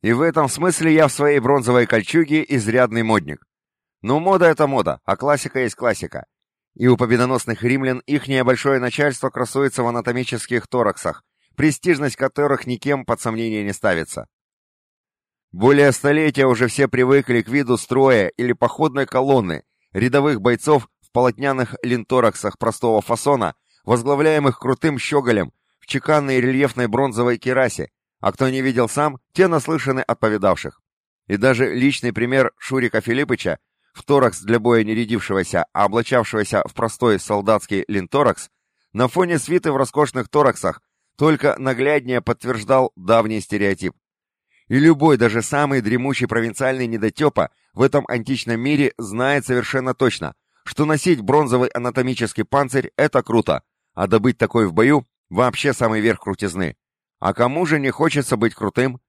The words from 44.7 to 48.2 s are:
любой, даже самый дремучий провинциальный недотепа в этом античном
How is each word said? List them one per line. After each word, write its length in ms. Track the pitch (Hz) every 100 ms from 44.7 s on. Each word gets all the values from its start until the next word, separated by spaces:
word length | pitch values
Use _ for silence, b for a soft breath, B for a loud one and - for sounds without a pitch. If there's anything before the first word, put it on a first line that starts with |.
| 127
любой, 380 | 156 151 156 135
даже 240 | 117 110
самый 400 | 110 143 143 139
дремучий 460 | 104 120 131 135 123
провинциальный 600 | 113 113 104 131 131 120
недотепа 640 | 113 107 - 151 - 80 _ _
в 80 | -
этом 240 | 131 143 -
античном 520 | 123